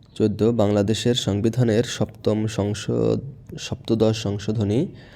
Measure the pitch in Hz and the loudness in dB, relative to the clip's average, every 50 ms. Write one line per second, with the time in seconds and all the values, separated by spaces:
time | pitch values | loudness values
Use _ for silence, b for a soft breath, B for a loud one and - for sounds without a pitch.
0 | - - - - 110 107 101 101 101 113 120 117 104 101 104 104 101 101 113 - | -20 -10 -2 0 0 2 2 2 2 2 4 4 2 4 4 2 2 2 0 0
1 | - 120 123 127 - - 98 101 101 113 113 123 123 117 104 107 123 - - - | 0 0 0 0 0 -2 0 0 0 0 2 2 2 2 4 2 0 0 -2 -4
2 | 110 - - - - 117 107 107 110 107 - - 98 104 104 - - - 117 117 | -4 -6 -6 -4 -2 -2 0 0 0 -2 -2 -2 -2 -2 -2 -4 -4 -2 -2 0
3 | 113 113 113 113 117 139 - - - - - - - - 110 - - - 117 113 | 2 2 0 0 -2 -8 -14 -16 -18 -16 -14 -12 -10 -10 -10 -6 -4 -2 0 2
4 | 110 110 113 110 - 101 101 101 - - 110 113 104 98 104 123 170 196 B B | 2 2 2 0 -2 -4 -6 -4 -4 -4 -2 0 0 0 0 0 -2 -2 B B
5 | B B B | B B B